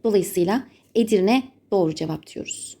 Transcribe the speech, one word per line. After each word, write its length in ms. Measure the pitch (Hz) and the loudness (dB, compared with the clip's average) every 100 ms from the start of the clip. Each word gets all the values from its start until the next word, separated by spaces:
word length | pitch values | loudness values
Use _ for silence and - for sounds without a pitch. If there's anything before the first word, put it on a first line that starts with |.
Dolayısıyla 600 | 226 202 175 185 175 233 - _ _ | 2 2 0 0 0 0 -4 _ _
Edirne 480 | - 233 208 190 254 - _ _ | -2 2 2 4 2 -2 _ _
doğru 240 | 196 160 | 0 0
cevap 400 | 156 160 156 - | -2 -6 -8 -12
diyoruz. 440 | - - - - - | -14 -12 -12 -14 -20